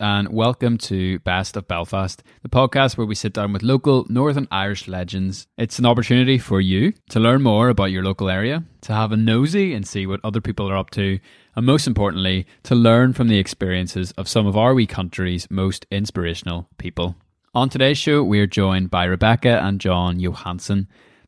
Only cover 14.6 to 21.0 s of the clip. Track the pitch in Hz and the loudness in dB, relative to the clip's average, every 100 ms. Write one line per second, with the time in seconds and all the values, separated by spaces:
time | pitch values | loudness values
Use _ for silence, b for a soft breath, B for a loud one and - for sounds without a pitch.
14.6 | 117 131 110 - 92 - 92 90 - 95 | 4 4 2 -2 -8 -4 -4 -4 -4 -2
15.6 | 95 92 - 98 110 - 85 85 - 85 | -2 -2 -6 -4 -4 -4 -4 -4 -6 -8
16.6 | 85 - 90 85 87 87 _ _ _ 120 | -10 -12 -10 -4 -4 -6 _ _ _ -2
17.6 | 131 135 131 151 - 147 104 101 101 - | 0 2 0 2 2 2 2 2 2 2
18.6 | 98 95 90 90 90 90 - 117 127 117 | 0 2 0 -2 0 2 2 4 4 2
19.6 | 95 98 95 90 87 87 90 87 90 90 | 0 -2 0 0 0 -2 -4 -6 -8 -10
20.6 | - 101 98 b | -4 -2 -2 b